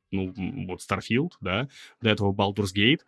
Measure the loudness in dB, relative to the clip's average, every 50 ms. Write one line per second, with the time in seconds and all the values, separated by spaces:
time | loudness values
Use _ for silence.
0 | _ -6 -4 -4 -4 -4 -4 -6 -6 -6 -6 -8 -8 -8 -8 -10 -4 -4 -4 -4
1 | 0 0 0 0 0 -2 -6 -8 -4 -2 -2 -2 -2 -6 -10 -20 -20 -20 _ -2
2 | 2 2 2 4 2 0 2 2 2 0 2 -2 -4 -2 2 4 4 4 4 2
3 | _